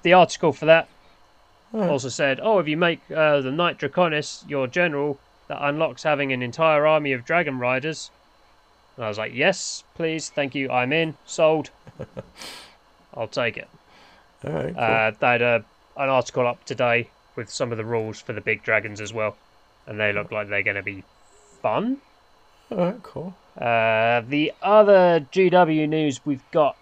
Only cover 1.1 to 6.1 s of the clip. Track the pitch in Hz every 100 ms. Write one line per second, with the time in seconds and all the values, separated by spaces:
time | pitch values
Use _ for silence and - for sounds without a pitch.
1.1 | _ _ _ _ _ _ 226 185 143 127
2.1 | - 143 131 220 208 151 151 175 160 _
3.1 | 156 156 143 131 147 175 139 143 180 175
4.1 | 151 151 - - 143 127 180 175 143 147
5.1 | 139 _ _ _ - 143 147 160 127 156